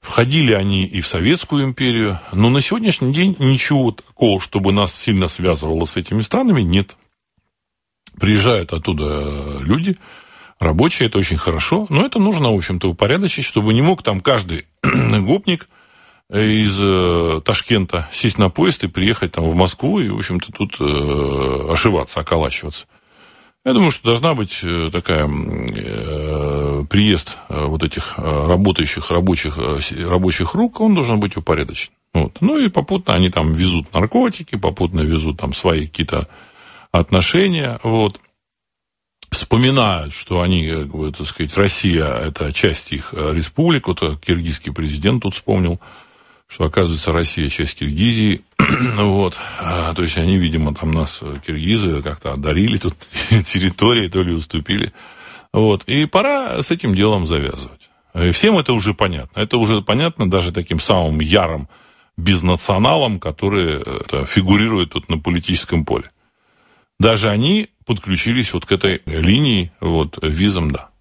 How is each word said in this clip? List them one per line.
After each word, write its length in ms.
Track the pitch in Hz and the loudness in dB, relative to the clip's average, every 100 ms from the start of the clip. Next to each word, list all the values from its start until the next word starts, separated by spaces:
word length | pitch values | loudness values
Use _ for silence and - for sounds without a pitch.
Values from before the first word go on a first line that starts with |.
Входили 520 | - - 120 156 139 | -2 0 2 2 4
они 340 | 104 98 98 92 | 4 2 0 0
и 160 | 95 | -2
в 40 | 78 | -4
Советскую 560 | 87 95 170 - 147 | -2 0 0 0 -2
империю, 540 | 135 123 131 113 107 90 - | -2 0 0 0 0 -2 -6
но 160 | 92 113 | 2 4
на 140 | 135 | 4
сегодняшний 500 | 139 226 220 - 127 | 2 0 0 0 0
день 240 | 147 185 180 | 2 0 2
ничего 520 | 131 135 - 143 123 | 2 2 2 2 2
такого, 500 | 104 - _ 117 98 | -2 -16 _ 2 2
чтобы 320 | - 101 95 | 0 0 2
нас 220 | 101 98 | 2 0
сильно 340 | - - 101 90 | -2 0 0 0
связывало 560 | - 90 78 78 80 | 0 0 0 0 -2
с 140 | 82 - | -2 -4
этими 240 | 82 - | -4 -4
странами, 400 | 113 240 262 160 | 0 0 2 2
нет. 340 | 90 95 98 - _ _ _ _ _ _ _ _ _ _ - - | 2 0 0 -8 _ _ _ _ _ _ _ _ _ _ -20 -4
Приезжают 540 | 95 107 104 113 85 | 2 2 4 2 0
оттуда, 320 | 82 - 78 73 | -4 -2 -2 -2
э, 520 | 73 73 71 71 71 | -2 -4 -6 -8 -6
люди, 340 | 69 131 180 180 - - - - - _ | 0 0 2 -4 -6 -20 -20 -20 -20 _
рабочие, 500 | 82 78 151 - 120 | 0 4 2 2 0
это 100 | 98 | 2
очень 180 | 95 78 | 0 0
хорошо, 500 | 85 80 - 180 214 | 0 -2 0 0 2
но 160 | 147 | 2
это 140 | 262 240 | 2 2
нужно, 320 | 202 185 131 | 2 2 2
в 60 | 104 | 2
общем-то, 320 | 85 90 95 | 0 -2 -2
упорядочить, 560 | 85 104 156 196 - | 2 2 2 0 -2
чтобы 280 | 127 - 107 | -2 0 2
не 100 | 110 | 4
мог 200 | 156 185 | 4 2
там 180 | - 95 | 0 -2
каждый 460 | 90 123 92 82 - | 2 0 0 -8 -10
<clears throat> 80 | _ | _
гопник 840 | - 127 123 107 98 185 208 175 - _ _ _ _ _ _ | 0 2 2 2 2 0 0 -4 -6 _ _ _ _ _ _
из, 480 | 101 107 107 104 95 | 0 2 2 2 2
э, 600 | 98 92 90 85 85 80 | 2 2 2 2 0 -2
Ташкента 640 | 76 107 - 113 90 87 78 | -2 -4 0 0 0 -4 -6
сесть 240 | - 117 - | -2 -2 2
на 140 | 95 | 0
поезд 320 | - 180 151 | 2 0 2
и 40 | 87 | -4
приехать 440 | 87 95 113 87 | -2 0 0 -4
там 120 | - | -2
в 100 | 80 | 0
Москву 460 | 85 92 - 147 208 | 2 2 0 0 0
и, 80 | 123 | 0
в 100 | - | -4
общем-то, 340 | 98 87 - | -4 -4 -6
тут, 240 | - 104 - | -6 -8 -2
э, 920 | 73 73 71 71 69 69 65 67 73 | -2 0 0 0 -2 -2 -2 -2 -2
ошиваться, 480 | 80 - 90 69 - | 2 2 2 -2 -6
околачиваться. 680 | 78 82 73 - 76 - - _ _ _ - _ _ _ | -2 0 0 -4 -10 -12 -16 _ _ _ -20 _ _ _
Я 80 | - | 0
думаю, 200 | 247 175 | 4 4
что 120 | - | 2
должна 300 | 113 117 156 | 0 2 2
быть, 260 | 143 101 - | 0 -4 -6
э, 280 | 90 85 82 | -4 -2 -2
такая, 320 | 87 - 80 | -4 -2 0
м, 420 | 73 71 - - 60 | 0 -2 -4 -6 -6
э, 1120 | 52 53 53 73 76 76 76 73 71 71 71 73 | -8 -8 -8 -6 -6 -4 -4 -2 -2 -2 -2 0
приезд, 460 | 101 107 92 - - - | 2 4 2 -2 -14 -8
э, 160 | 73 73 | -4 -2
вот 160 | 78 | -2
этих, 300 | 78 78 - - | -2 -4 -8 -6
э, 300 | 76 76 76 | -2 0 2
работающих, 640 | 87 98 90 76 - - | 4 4 2 -2 -4 0
рабочих, 480 | 87 92 85 78 71 | 0 2 0 -2 -4
э, 200 | 62 73 | -4 -4
с-, 120 | - | -4
рабочих 640 | - 87 90 92 - 87 | -6 0 2 2 0 -2
рук, 260 | 180 233 - | 0 -2 2
он 140 | 220 | 2
должен 260 | 190 127 107 | 4 2 0
быть 160 | 104 - | 0 -4
упорядочен. 560 | 85 82 - - - _ _ | -2 -2 -2 -6 -10 _ _
Вот. 260 | - 76 - | -2 -2 0
Ну 180 | 185 302 | 2 4
и 100 | 240 | 2
попутно 460 | 180 143 190 - | 0 -2 -4 0
они 160 | 87 92 | 2 2
там 220 | 85 78 | 2 0
везут 400 | 80 92 87 71 | 2 2 0 -2
наркотики, 600 | 80 107 240 240 - 160 107 | -2 0 2 2 -2 -8 -4
попутно 460 | 90 - 87 87 | -4 -2 -2 0
везут 360 | 78 80 78 73 | 0 0 -2 -6
там 160 | 80 | -6
свои 320 | 73 92 80 76 | -2 0 0 -2
какие-то 400 | - 85 76 80 - - - - - - | -6 -4 -4 -6 -12 -20 -20 -20 -20 -4
отношения, 840 | 85 80 92 90 - 190 90 71 - | -2 2 2 2 2 2 0 -4 -4
вот. 380 | 113 113 104 98 _ _ _ _ _ _ _ _ _ _ - | -2 0 0 -2 _ _ _ _ _ _ _ _ _ _ -10
Вспоминают, 840 | - - 113 127 135 110 87 73 | -8 0 2 2 2 2 0 -6
что 260 | - - 90 | -10 -4 -2
они, 260 | 87 92 78 | 2 0 0
как 200 | 80 73 | -4 -6
бы, 240 | 78 78 | -6 -6
так 140 | 71 80 | -6 -10
сказать, 280 | - 76 85 | -6 -6 0
Россия — 500 | 101 - 98 82 76 | 0 2 2 2 0
это 440 | 58 78 71 76 | -2 -6 -6 -6
часть 400 | 71 95 76 - | 0 0 0 -6
их, 200 | 71 - | -10 -8
э, 200 | - 76 | -6 -2
республик. 520 | 80 80 - 165 151 - | -2 -4 0 2 2 0
Вот, 160 | 87 | -2
э, 140 | 80 76 | -2 -4
киргизский 480 | - 90 85 76 - | -2 -2 -2 -6 -8
президент 500 | 69 78 73 90 123 | -6 -4 -2 0 0
тут 120 | 101 | -2
вспомнил, 440 | - - 101 87 85 - - - _ _ _ _ | -6 -2 0 2 -2 -8 -20 -20 _ _ _ _
что, 180 | - | -4
оказывается, 480 | 90 - 87 80 80 | -2 2 0 0 0
Россия — 360 | 80 80 - 73 | 0 0 -2 -4
часть 280 | - 73 - | -2 -6 -4
Киргизии. 600 | 73 73 113 113 107 - - - | -6 0 0 2 0 0 -6 -2
<clears throat> 400 | 139 135 123 104 | 0 2 -2 0
Вот. 400 | 104 98 95 85 - - | 2 2 0 -4 -14 -10
А, 320 | 90 85 82 | -6 -4 -4
то 80 | 85 | -2
есть 140 | 85 90 | -2 0
они, 220 | 82 95 | 2 2
видимо, 360 | 85 80 76 | 2 0 -2
там 180 | 73 78 | -2 -2
нас, 260 | 80 78 - | 0 -2 -6
э, 160 | 73 71 - | -10 -10 -8
киргизы, 540 | 78 80 113 98 76 | -6 0 0 0 -2
как-то 320 | 73 73 71 | -4 -8 -8
одарили 460 | 69 73 78 107 110 | -6 -2 2 2 0
тут 180 | - - - - | -2 -8 -12 -10
<laughs> 100 | - 113 | 2 2
территории, 640 | - 92 95 90 104 120 95 | 2 0 0 2 2 2 0
то 140 | 92 | 0
ли 100 | 90 | 0
уступили. 640 | 82 76 85 76 104 - - - - - - - | -2 -4 -8 -4 -4 -4 -8 -20 -20 -20 -20 -4
Вот. 320 | - 110 98 | 2 2 2
И 220 | - 135 151 | 0 0 2
пора 560 | 185 254 285 254 - | 2 2 0 -2 -6
с 80 | 143 | -4
этим 240 | 175 117 | -2 0
делом 320 | 95 104 104 80 | 2 4 2 0
завязывать. 640 | 76 69 - - - - _ _ | -2 -2 -6 -12 -18 -20 _ _
И 160 | - 87 | -2 0
всем 280 | 87 208 202 | 4 4 4
это 140 | 139 | 2
уже 220 | 120 98 | 0 0
понятно. 460 | 98 98 80 69 - | 0 -2 -2 -10 -6
Это 180 | 107 123 | -2 0
уже 240 | 110 107 | 2 0
понятно 480 | 101 113 165 - 98 | 0 0 0 0 0
даже 220 | 95 87 | 0 0
таким 280 | 82 85 82 | -4 -4 -4
самым 400 | - 95 80 76 | 2 2 2 0
ярым 480 | 78 98 87 78 71 _ _ _ _ - | 2 2 2 -2 -8 _ _ _ _ -6
безнационалам, 1040 | 85 92 90 90 - 98 120 160 131 98 | 0 2 2 0 2 2 4 2 0 -2
которые, 600 | - 80 98 101 85 73 | -6 -4 -2 0 0 -2
э, 140 | - 62 - | -6 -8 -6
это, 180 | 67 | -6
фигурируют 680 | 65 - 92 101 110 107 85 | 0 0 4 2 2 0 -2
тут 180 | - - | -6 -4
на 80 | 82 | -4
политическом 640 | 76 85 - 87 - 82 | -2 -2 -2 -4 -2 -2
поле. 260 | 73 - - _ _ _ _ _ _ _ _ _ | 0 -4 -4 _ _ _ _ _ _ _ _ _
Даже 320 | 110 110 107 | 2 4 2
они 380 | 104 135 208 214 _ - | 0 2 2 0 _ -6
подключились 640 | 107 - 90 - 120 117 | -4 -2 -2 0 -2 -2
вот 140 | - - | -4 -2
к 60 | |
этой 300 | 92 98 92 - | 0 0 -2 -6
линии, 640 | 78 80 113 147 107 87 _ | -2 2 4 4 0 -2 _
вот, 380 | 82 82 73 - | -2 0 -2 -4
«Визам 520 | 80 76 101 95 80 | -4 0 0 0 -2
да». 160 | 69 - _ | -4 -8 _